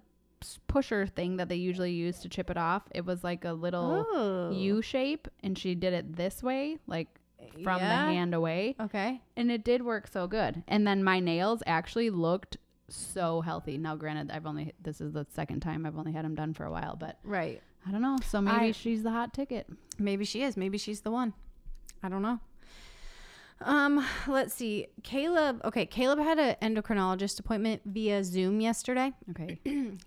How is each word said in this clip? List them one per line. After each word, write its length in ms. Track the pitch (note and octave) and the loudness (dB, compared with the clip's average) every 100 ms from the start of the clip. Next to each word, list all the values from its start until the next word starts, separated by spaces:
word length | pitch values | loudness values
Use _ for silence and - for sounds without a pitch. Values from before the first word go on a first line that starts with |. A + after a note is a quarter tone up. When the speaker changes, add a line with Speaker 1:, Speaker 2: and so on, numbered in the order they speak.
| - _ _ _ | -8 _ _ _
Speaker 1:
s-, 180 | - - - | -16 -16 0
pusher 380 | C#4 - G#3+ G3 | 0 2 0 0
thing 320 | - F3 F#3 | -2 -2 -2
that 100 | F3+ | -2
they 60 | F3 | 0
usually 340 | F3+ F3+ F3+ | -2 0 0
use 260 | E3+ E3+ F3 | 0 -2 -4
to 100 | F3 | -8
chip 200 | - F3+ | -6 -4
it 80 | E3+ | 0
off. 260 | E3 F#3+ - | 0 0 -2
It 140 | - F3 | -6 -4
was 180 | F3+ | -2
like 220 | F3 F3 F3 | -2 -4 -4
a 80 | |
little 520 | E3 F3 F3+ B3 F4+ A4+ | -2 -2 0 2 2 2
Speaker 2:
Oh. 400 | F4 G#3 F#3 E3+ | 0 2 0 0
Speaker 1:
U 300 | F#3+ F#3+ G#3+ | 0 2 2
shape, 460 | - C4 C#4 D#4 - - | 2 0 0 -2 -6 -8
and 140 | F#3+ F#3 | -4 -2
she 180 | F#3+ F3 | -2 0
did 180 | F#3 | 2
it 220 | F3 - E3 | 0 -2 -2
this 260 | F#3 - | -4 -2
way, 360 | B3 C4 C#4+ D#4+ - | -2 -2 -2 -6 -6
like, 200 | E3 D#3 - _ _ A#2+ D#3+ | -4 -6 -10 _ _ -20 -8
from 160 | F#3 F3+ | -2 0
the 60 | F#3+ | 4
Speaker 2:
Yeah. 220 | A#3+ D#4 | 4 4
Speaker 1:
hand 220 | F3+ F3 | 2 2
away. 420 | E3+ E3 E3+ A3 C4 | 2 2 0 -2 -2
Speaker 2:
Okay. 420 | G#3+ G#3 G#3 B3+ - - | -4 -2 -2 -4 -8 0
Speaker 1:
And 160 | A#3+ | 2
it 120 | A#3 A#3 | 2 2
did 180 | B3 | 2
work 240 | A#3+ A3 - | 2 -2 -2
so 180 | G3 F3+ | -4 -2
good. 360 | A3 D3+ E3 - | 0 0 0 2
And 200 | G#3 G#3 | 4 6
then 160 | G3 | 6
my 160 | F#3+ F#3 | 6 4
nails 420 | F3 E3 G3 A3+ - | 4 4 2 2 2
actually 420 | D#3+ E3 A#3 A#3 | 0 0 0 2
looked 480 | F3+ E3 F#3 - - _ _ - | 4 2 2 -2 -14 _ _ -18
so 540 | - - F#3+ E3+ E3 | -12 -8 -2 0 2
healthy. 360 | E3 E3 - C#3 | 0 -4 -4 -4
Now, 180 | D#3+ D#3 | -4 -4
granted, 340 | D#3 D3+ C#3+ | -4 -4 -4
I've 140 | D3+ D#3 | -6 -6
only, 280 | D3+ D3+ - | -6 -6 -8
this 180 | F3 - | -10 -6
is 100 | D3+ | -4
the 120 | D3+ C#3+ | -4 -6
second 300 | - D3+ D3 | -4 -4 -2
time 260 | E3 D#3+ D#3+ | -2 -2 -4
I've 120 | D#3 | -4
only 140 | D#3 | -4
had 100 | D#3+ D#3 | -4 -4
'em 100 | D#3 | -2
done 180 | D#3 | -4
for 100 | D#3 D#3 | -4 -4
a 60 | |
while, 240 | E3 D#3 E3 | -4 -6 -6
but 240 | D#3+ - | -10 -12
Speaker 2:
Right. 380 | G3+ G3 D#3+ A2+ - _ F#3 | -4 -2 -2 -6 -16 _ -6
Speaker 1:
I 60 | |
don't 100 | G3+ | 0
know. 160 | C4 C4+ - | 2 2 0
So 160 | G#3 | 2
maybe 160 | G3+ A#3 A3+ | 4 4 4
Speaker 2:
I 40 | |
Speaker 1:
she's 320 | G#3+ A#3 A3 | 2 -2 0
the 80 | A3+ | 0
hot 220 | A3+ A#3+ | -2 -4
ticket. 340 | - C#4 A#3 - - - - | -4 -6 -6 -8 -14 -14 -4
Speaker 2:
Maybe 260 | G3+ G3 G#3 | 0 0 -2
she 180 | A3 | -2
is. 120 | C#4 G3+ | -2 0
Maybe 200 | F#3+ G3+ | -2 -2
she's 240 | G#3 G#3 | -4 -6
the 100 | A3 | -4
one. 220 | A#3+ A#3+ - - - - - - - | -2 -2 -4 -16 -16 -12 -12 -12 -10
I 60 | F#3+ | -6
don't 120 | F#3+ | -2
know. 180 | G#3+ A#3+ - - - - - - - - - - - - | 0 -2 -4 -18 -20 -20 -20 -16 -16 -16 -20 -20 -20 -8
Um, 440 | A#3 D4 C#4+ C#4+ B3+ - C#4 | 2 6 6 4 2 -2 0
let's 260 | C4+ C4 | 2 2
see. 340 | - A#3 G#3 - - | -2 -2 -2 -4 -12
Caleb, 560 | - C4+ D#4+ F4 D4 A#3 - | -6 -2 2 4 4 2 0
okay, 200 | A#3 F3 | 0 -2
Caleb 340 | A3+ B3+ D4 | 2 2 4
had 200 | D4+ D#4 | 4 4
an 160 | C4+ - | 4 4
endocrinologist 800 | A3 G#3+ - G3+ F#3 F#3 G3 - | 2 0 2 2 2 2 -2 -4
appointment 400 | - A3 A3 G#3+ G3+ | -2 0 0 -2 -4
via 380 | G3+ A3 G3+ | -2 2 2
Zoom 380 | F#3 F#3 F#3 G#3+ | 2 2 2 4
yesterday. 520 | A3+ A3 - B3+ C4+ - - | 2 0 0 2 0 -2 -10
Speaker 1:
Okay. 280 | E3 E3 E3 C#4 | -8 -8 -6 -2
Speaker 2:
<clears throat> 320 | C#4+ A#3 - | 0 -2 -6